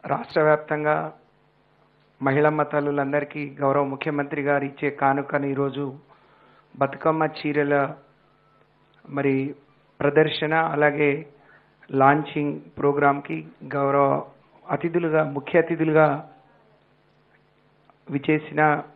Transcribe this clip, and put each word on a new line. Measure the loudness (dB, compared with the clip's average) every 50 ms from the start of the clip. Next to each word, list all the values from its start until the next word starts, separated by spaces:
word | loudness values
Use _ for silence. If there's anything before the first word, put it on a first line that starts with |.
| -4
రాష్ట్ర | -4 -4 -4 -4 -2 0 2
వ్యాప్తంగా | 4 4 4 2 0 -4 -4 -2 0 0 0 0 -2 -6 -12 -16 _ _ _ _ _ _ _ _ _ _ _ _ _ _ _ _ _ _ _ _
మహిళమ్మ | -4 -2 0 2 2 2 2 0
తల్లులందరికీ | -2 -2 -2 -2 -2 -2 -2 -2 -2 -2 -2 -4 -4 -4 -8 -10 -10 -10 -8 -2
గౌరవ | 0 0 2 2 0
ముఖ్యమంత్రి | -2 -4 -6 -6 -4 -2 -4 -4 -4 -6 -4
గారు | -2 0 0 0 -2
ఇచ్చే | -4 -8 -4 -4 -4
కానుకను | -2 0 0 0 0 0 -2 -4 -4 -4 -2
ఈరోజు | -2 -2 -2 -4 -4 -4 -6 -8 -8 -10 -14 _ _ -20 _ _ _ _ _ _ _ _ _ _ _ _ -2
బతుకమ్మ | -2 -2 -2 -2 -2 0 0 2 0 -2 -4 -4
చీరల | -6 -2 0 0 0 2 2 0 0 -2 -6 -12 _ _ _ _ _ _ _ _ _ _ _ _ _ _ _ _ _ _ _ _ _ -10
మరి | -6 -2 0 0 0 0 -2 -4 -8 -12 _ _ _ _ _ _ _ _
ప్రదర్శన, | -2 2 4 4 4 4 2 -4 -2 0 0
అలాగే | 0 0 0 0 2 2 2 2 2 2 2 2 0 -6 -12 _ _ _ _ -20 -20 _ _ _ _ -16 -4
లాంచింగ్ | 2 6 6 6 6 4 0 -4 -4 -4 -4 -4 -6 -8 -12 -16 _ 0
ప్రోగ్రామ్కి | 0 0 2 4 2 2 2 0 -4 -8 -10 -10 -10 -14 -20 _ -14 -8 -4
గౌరవ | -2 0 2 2 4 4 4 2 0 -4 -10 -18 _ _ _ _ -20 _ -6
అతిథులుగా, | -6 -4 -4 -2 -2 -2 -2 0 0 0 0
ముఖ్య | 0 -4 -8 -6 0 2 2
అతిథులుగా | 2 2 0 -2 0 2 4 4 4 4 2 -2 -8 -14 -20 _ _ _ _ _ _ _ _ _ _ _ _ _ _ _ _ _ _ _ _ _ _ _ _ _ _ _ _ _ _ _ _ _ _ -8
విచేసిన | -8 -4 0 0 0 0 0 -4 0 2 4 4 2 0 -4 -12 -18